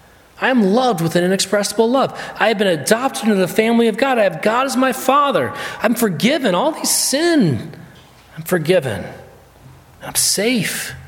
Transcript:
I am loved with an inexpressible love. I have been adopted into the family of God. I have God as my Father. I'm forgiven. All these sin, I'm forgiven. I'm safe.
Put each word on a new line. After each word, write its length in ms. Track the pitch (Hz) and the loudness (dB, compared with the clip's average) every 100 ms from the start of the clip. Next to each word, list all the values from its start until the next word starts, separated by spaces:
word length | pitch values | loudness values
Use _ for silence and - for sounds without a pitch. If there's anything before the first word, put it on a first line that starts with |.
| - - _ - | -20 -20 _ -4
I 80 | 214 | 0
am 140 | 254 | 2
loved 360 | 190 226 254 175 | 2 2 2 0
with 160 | 165 175 | 0 0
an 80 | |
inexpressible 640 | 180 190 - 208 202 - 226 | 0 0 0 -2 0 0 2
love. 320 | 269 185 - - - | 2 0 -4 -10 0
I 80 | 214 | 2
have 100 | 208 | 2
been 100 | 196 | 0
adopted 580 | 156 - 220 269 - 220 | 0 0 0 0 -2 0
into 100 | 196 | 2
the 120 | 175 | 2
family 400 | 196 220 233 226 | 2 2 4 2
of 100 | 220 | 2
God. 200 | 269 240 | 0 2
I 60 | |
have 180 | 196 156 | 0 0
God 240 | 214 240 269 | 0 0 0
as 100 | 233 | 0
my 180 | 262 | 0
Father. 600 | - - 285 285 175 113 - - - | 0 2 4 4 0 -2 -6 -10 -2
I'm 120 | 220 | 0
forgiven. 600 | 233 220 165 214 311 240 175 | 2 0 2 0 2 2 0
All 160 | 285 | 0
these 220 | - - | -2 -2
sin, 760 | - - 269 339 311 170 107 - - - - - - - - | -2 0 0 2 4 2 0 -6 -16 -20 -20 -20 -20 -20 -16
I'm 80 | |
forgiven. 600 | 160 180 151 185 135 95 87 - - - - - - - - - | -4 -2 2 2 0 -4 -8 -16 -20 -20 -20 -20 -20 -20 -20 -18
I'm 140 | - - | -8 -4
safe. 760 | - - 226 240 160 - - - | -2 0 0 0 -2 -6 -10 -14